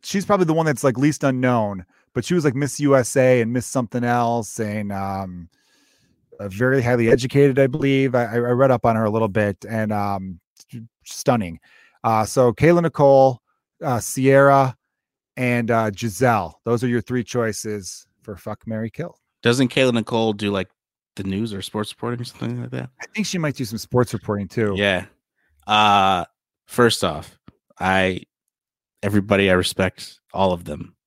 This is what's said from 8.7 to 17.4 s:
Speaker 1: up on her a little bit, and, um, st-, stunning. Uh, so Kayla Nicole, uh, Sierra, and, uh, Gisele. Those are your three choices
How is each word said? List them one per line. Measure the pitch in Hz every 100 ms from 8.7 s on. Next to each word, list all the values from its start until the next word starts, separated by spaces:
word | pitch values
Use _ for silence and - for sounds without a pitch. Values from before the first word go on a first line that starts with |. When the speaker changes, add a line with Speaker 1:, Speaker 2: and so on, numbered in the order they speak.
Speaker 1:
up | 120
on | 120 113
her |
a | 110
little | 110 110
bit, | 98 104 98 101
and, | 113 107
um, | 107 101 101 95 85 _ _
st-, | - 123 113 _
stunning. | - - - 120 92 80 _ _ _ _
Uh, | 120 110
so | 107 - 123
Kayla | 104 151 175
Nicole, | 165 - 143 139 135 127 _ _ _ _
uh, | 160 120
Sierra, | - - 131 135 139 139 131 - _ _ _ _ _ -
and, | 123 120 113
uh, | 117 110
Gisele. | 98 117 95 131 113 85 -
Those | - 117
are | 123
your | 120
three | - 123
choices | 117 123